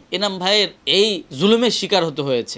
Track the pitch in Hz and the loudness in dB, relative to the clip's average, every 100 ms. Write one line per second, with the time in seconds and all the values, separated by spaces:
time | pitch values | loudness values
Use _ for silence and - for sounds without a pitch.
0 | - 180 202 190 180 208 190 - - 170 | -8 -4 -4 -2 0 2 0 -4 -2 2
1 | 220 185 - 131 190 226 240 - 180 196 | 2 0 -8 -2 2 4 2 -2 0 0
2 | 165 143 139 123 113 | 0 -2 -2 -2 -4